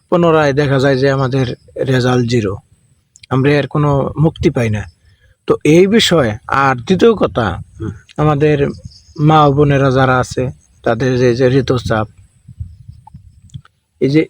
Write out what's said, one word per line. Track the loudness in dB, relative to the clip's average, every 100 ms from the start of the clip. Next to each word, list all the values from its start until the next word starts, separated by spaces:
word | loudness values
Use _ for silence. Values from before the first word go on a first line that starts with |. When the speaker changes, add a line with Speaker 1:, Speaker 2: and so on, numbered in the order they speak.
| _
Speaker 1:
পুনরায় | 0 2 2 2
দেখা | 0 0 0
যায় | 0 2
যে | 0
আমাদের | 0 -2 -2 -4 -6 _ -8 -2
রেজাল্ট | 0 0 0 0
জিরো, | -2 -2 -8 _ _ _ _ _ _ -6
আমরা | -2 0
এর | 0 -2
কোনো | -2 0 0 -2 -2
মুক্তি | -2 0 -2
পাই | -2 -4
না। | -4 -8 _ _ _ _ _ -4
তো | -2
এই | 2 4 4
বিষয়ে, | 2 2 0 0 -4 -4 0
আর | 0 -2
দ্বিতীয় | -2 2 2
কথা, | 2 -2 -2 -4 -6 -12
Speaker 2:
হুম। | -12 -12 -12 _ -2
Speaker 1:
আমাদের | 0 2 0 0 -2 -6 -18 -20 _ -2
মা | 2 4
ও | 4
বোনেরা | 2 2 2 2
যারা | 2 0 0
আছে | -2 -6 -6 -8 _ _
তাদের | -4 -2 -2 0
যে, | 0
যে | 2 2 0
ঋতুস্রাব, | 0 -4 -2 -2 -4 _ _ _ -20 -18 -18 -18 -20 -20 -20 -20 -20 -20 -20 -20 -20 _ _ _
এই | 0
যে | 0 0